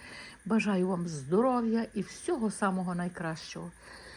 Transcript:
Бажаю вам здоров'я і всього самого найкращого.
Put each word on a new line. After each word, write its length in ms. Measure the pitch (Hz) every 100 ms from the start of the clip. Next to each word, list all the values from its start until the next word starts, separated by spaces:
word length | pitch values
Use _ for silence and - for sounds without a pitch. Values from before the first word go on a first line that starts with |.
| - - - -
Бажаю 440 | - 220 202 190 185
вам 200 | 180 175
здоров'я 800 | 156 131 185 262 247 226 226 226
і 80 | 208
всього 480 | 180 - - 339 220
самого 440 | 202 202 185 180
найкращого. 760 | 175 175 175 165 160 - 165 170 - - - -